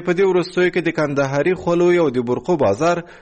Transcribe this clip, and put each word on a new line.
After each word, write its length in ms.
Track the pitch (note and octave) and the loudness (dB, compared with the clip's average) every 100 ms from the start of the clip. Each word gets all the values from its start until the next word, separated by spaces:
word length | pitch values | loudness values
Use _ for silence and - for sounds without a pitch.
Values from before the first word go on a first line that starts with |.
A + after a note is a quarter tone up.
| F3 | 0
په 60 | F3 | 0
دې 80 | G3 | 2
وروستیو 480 | F3+ E3 - F3+ | 2 0 0 0
کې 80 | F3+ E3 | 0 -2
د 20 | D#3+ | -2
کندهاري 540 | D3 C#3 C3+ C#3+ D#3 F3+ | -2 0 -2 0 0 -2
خولو 280 | - E3+ F3 F3 | 0 2 2 4
او 60 | D#3 | 2
د 160 | B2 A#2+ | 0 -2
برقو 280 | B2 D3+ E3+ A#2 | -4 -2 0 2
بازار 380 | G2+ E3 E3+ E3 - | 2 0 -2 -6 -20